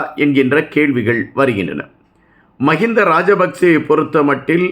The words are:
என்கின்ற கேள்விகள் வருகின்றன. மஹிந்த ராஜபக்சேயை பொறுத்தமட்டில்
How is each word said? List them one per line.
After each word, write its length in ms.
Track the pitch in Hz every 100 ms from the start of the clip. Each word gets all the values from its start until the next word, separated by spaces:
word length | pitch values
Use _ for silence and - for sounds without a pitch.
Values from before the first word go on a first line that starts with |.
| -
என்கின்ற 420 | - 143 139 131 143 151
கேள்விகள் 540 | 147 147 123 110 117 95
வருகின்றன. 500 | - 135 104 82 73 - _ _ _ _ _ _ -
மஹிந்த 400 | 139 160 226 226
ராஜபக்சேயை 720 | 185 160 180 196 180 - 180 156
பொறுத்தமட்டில் 840 | - 151 135 160 143 135 - 165 180